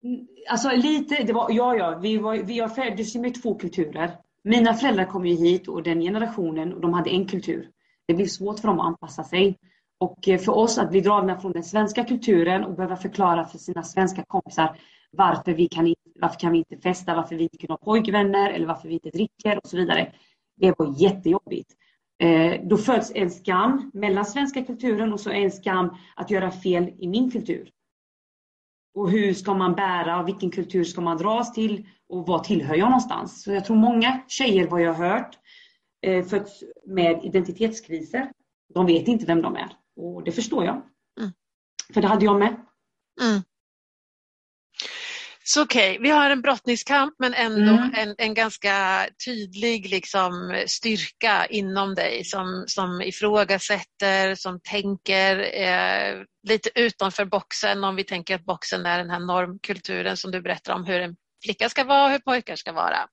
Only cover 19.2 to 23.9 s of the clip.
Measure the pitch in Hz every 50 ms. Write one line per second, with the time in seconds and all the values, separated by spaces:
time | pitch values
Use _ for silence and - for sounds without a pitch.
19.2 | 220 220 _ _ - 214 208 - - - - 175 185 170 165 160 165 - - _
20.2 | _ _ _ _ _ _ _ _ - 185 165 _ 165 147 139 135 170 196 190 190
21.2 | - 165 170 196 _ - - - - _ _ _ _ _ _ _ _ _ _ _
22.2 | 175 170 165 160 160 170 175 - - 180 208 202 - - 254 220 - - - 214
23.2 | 196 175 175 - - - 185 180 202 240 269 277 - -